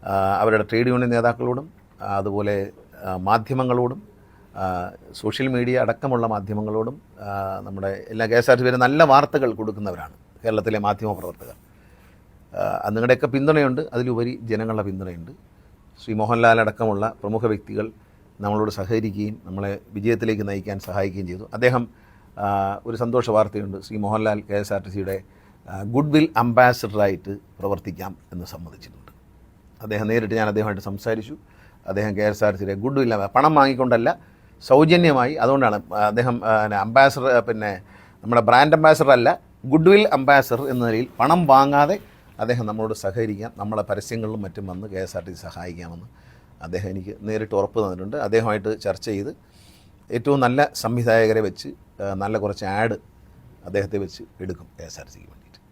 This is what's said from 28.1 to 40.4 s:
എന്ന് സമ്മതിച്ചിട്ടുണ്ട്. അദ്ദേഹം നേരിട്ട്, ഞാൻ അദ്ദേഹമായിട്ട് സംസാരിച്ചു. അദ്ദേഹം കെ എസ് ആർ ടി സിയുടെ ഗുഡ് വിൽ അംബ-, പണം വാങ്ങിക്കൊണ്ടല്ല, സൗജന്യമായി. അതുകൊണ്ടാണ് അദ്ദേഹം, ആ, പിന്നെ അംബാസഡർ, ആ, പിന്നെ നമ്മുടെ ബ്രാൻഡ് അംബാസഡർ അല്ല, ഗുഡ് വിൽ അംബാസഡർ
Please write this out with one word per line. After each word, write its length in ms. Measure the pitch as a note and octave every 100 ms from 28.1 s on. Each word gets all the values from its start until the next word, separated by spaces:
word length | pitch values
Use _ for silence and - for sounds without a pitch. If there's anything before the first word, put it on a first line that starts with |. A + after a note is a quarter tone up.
| E2+ _
എന്ന് 120 | F2+ F2
സമ്മതിച്ചിട്ടുണ്ട്. 680 | - E2+ - - - - - _ - - _ _ _
അദ്ദേഹം 240 | G#2+ G#2 G#2+
നേരിട്ട്, 280 | A2+ A2 A2
ഞാൻ 120 | G#2+
അദ്ദേഹമായിട്ട് 340 | G#2 G#2+ G2+
സംസാരിച്ചു. 560 | G#2 G2 - A2+ A2 D3+ - - - _ -
അദ്ദേഹം 300 | G2 G#2+ G2+
കെ 40 |
എസ് 220 | G#2 G#2
ആർ 80 | G#2
ടി 60 | F#2+
സിയുടെ 160 | G2
ഗുഡ് 260 | G2 A#2 C#3
വിൽ 120 | B2
അംബ-, 180 | G#2+ G2 B2+
പണം 200 | D3+ D3+
വാങ്ങിക്കൊണ്ടല്ല, 500 | C#3 B2+ B2+ A#2 A#2+ F3+ - _ - - -
സൗജന്യമായി. 680 | C3+ D#3+ F3 E3+ C3+ B2
അതുകൊണ്ടാണ് 440 | - A#2+ C#3 B2 G#2 -
അദ്ദേഹം, 420 | G2+ G#2 G#2+ B2 A#2 G#2
ആ, 80 | A2
പിന്നെ 160 | G#2+ G2+
അംബാസഡർ, 500 | G#2 A#2+ C3+ C3 B2+
ആ, 80 | B2
പിന്നെ 320 | A2+ A2 G#2+ F#2 - - - -
നമ്മുടെ 180 | G#2 A#2+
ബ്രാൻഡ് 340 | A2 A#2+ D3+ D#3
അംബാസഡർ 340 | D#3 D3+ C#3 B2+
അല്ല, 120 | A#2+ F3+ - _ C3
ഗുഡ് 240 | D3+ E3
വിൽ 180 | G3+ G#3+ C#3+
അംബാസഡർ 440 | C3+ C#3